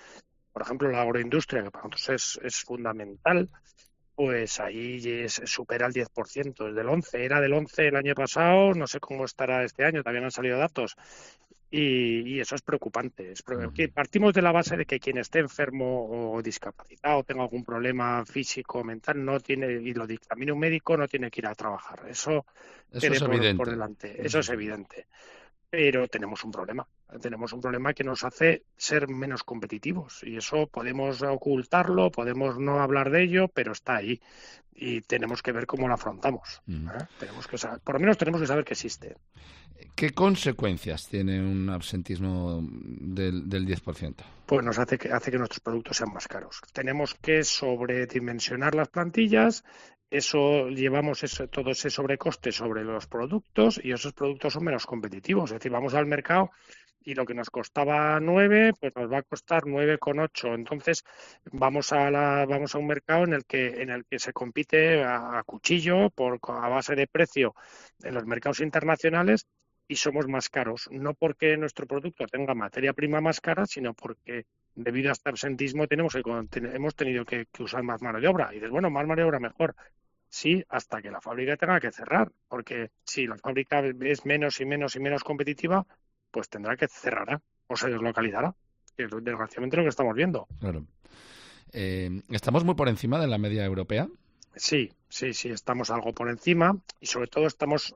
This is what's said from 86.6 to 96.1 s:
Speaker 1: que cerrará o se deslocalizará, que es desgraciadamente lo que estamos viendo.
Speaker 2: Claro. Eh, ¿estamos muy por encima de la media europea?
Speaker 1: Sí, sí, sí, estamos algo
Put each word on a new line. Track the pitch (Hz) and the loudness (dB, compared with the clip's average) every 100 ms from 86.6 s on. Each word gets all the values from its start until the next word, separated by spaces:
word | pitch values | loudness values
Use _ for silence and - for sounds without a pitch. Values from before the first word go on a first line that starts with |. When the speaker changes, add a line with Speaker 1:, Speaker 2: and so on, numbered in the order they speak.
| 104 | -4
Speaker 1:
que | 123 151 | 0 0
cerrará | - - 110 101 147 - _ - | -2 -4 -4 -2 -6 -6 _ -8
o | 120 | -2
se | 127 | 0
deslocalizará, | 117 117 117 113 104 151 - _ _ _ - | 0 0 0 0 0 -2 -4 _ _ _ -8
que | |
es | 117 107 | -6 -6
desgraciadamente | 117 113 110 - 127 160 | -6 -4 -6 -6 0 2
lo | |
que | 160 | 2
estamos | - 127 | 2 0
viendo. | 110 180 156 - - | 2 2 0 -4 -8
Speaker 2:
Claro. | 101 82 76 _ - - - - - - - | -4 -4 -8 _ -20 -20 -20 -20 -20 -20 -14
Eh, | - 95 92 90 92 - | -6 -4 -4 -4 -6 -6
¿estamos | 107 - 143 | -4 2 4
muy | 170 | 4
por | 151 139 | 4 2
encima | 110 120 147 | 2 0 0
de | 151 | 2
la | 110 | 0
media | 104 107 98 | 0 0 0
europea? | 95 92 107 190 349 _ _ _ | -2 -2 -2 -2 -8 _ _ _
Speaker 1:
Sí, | - - 151 113 _ _ | -6 0 0 0 _ _
sí, | - 131 | -6 -6
sí, | 113 120 | -4 -6
estamos | 107 - 123 113 | -6 -4 -2 -2
algo | 117 110 | -4 -4